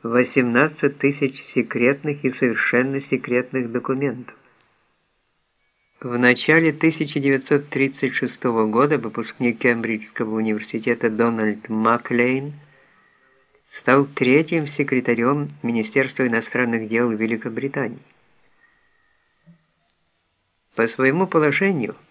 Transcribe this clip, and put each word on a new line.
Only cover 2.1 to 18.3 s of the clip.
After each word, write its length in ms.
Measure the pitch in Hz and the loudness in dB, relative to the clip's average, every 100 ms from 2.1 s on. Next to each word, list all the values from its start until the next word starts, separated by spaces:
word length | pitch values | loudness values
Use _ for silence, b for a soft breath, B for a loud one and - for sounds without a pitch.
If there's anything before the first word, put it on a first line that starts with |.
| 147 | -2
и 60 | 135 | -4
совершенно 680 | 127 127 110 - 120 131 139 | 0 0 0 0 0 0 -4
секретных 720 | 139 127 123 123 123 131 120 | -4 -4 0 -2 0 -4 -4
документов. 640 | 120 123 135 139 120 120 - _ _ - _ _ _ _ _ _ _ _ _ _ _ _ _ | -4 -4 -2 -2 -4 -14 -20 _ _ -20 _ _ _ _ _ _ _ _ _ _ _ _ _
В 180 | 123 120 | -6 2
начале 540 | 123 123 - 160 165 | 4 4 4 4 4
тысяча 480 | 151 165 156 147 147 | 4 0 2 -4 0
девятьсот 480 | 139 135 135 143 147 | 2 2 2 0 0
тридцать 460 | 143 135 135 131 | -2 -2 0 -4
шестого 520 | - 123 - 127 113 110 | -2 -4 -2 0 2 2
года 320 | 110 143 147 | 4 2 2
выпускник 600 | 113 117 110 - 123 113 | -2 -8 -10 -2 -2 0
Кембриджского 720 | 127 117 113 110 - - 110 | 0 0 -2 -6 -8 -6 -4
университета 760 | 110 110 107 - 117 117 117 117 | -2 -2 -2 -4 -6 -2 0 0
Дональд 600 | 110 117 113 107 104 - | 0 0 0 -2 -2 -6
Маклейн 880 | 110 110 117 - 120 123 131 143 147 b b b b b b b b b _ _ | 0 2 0 0 0 2 0 -6 -12 b b b b b b b b b _ _
стал 300 | - - 135 143 | -6 2 2 2
третьим 600 | - 123 143 160 170 143 | 0 4 4 2 -2 -4
секретарём 840 | - 143 127 123 117 117 147 147 - | -4 -2 0 0 0 2 0 -4 -6
Министерства 640 | 120 117 110 139 135 - 127 | -4 -2 0 0 0 0 0
иностранных 640 | 117 113 123 120 117 107 | 0 -2 -2 0 -2 -2
дел 220 | 113 120 | 0 0
Великобритании. 920 | 107 113 117 123 117 139 147 120 117 _ _ _ | 0 -2 -4 -6 -6 -6 -4 -6 -8 _ _ _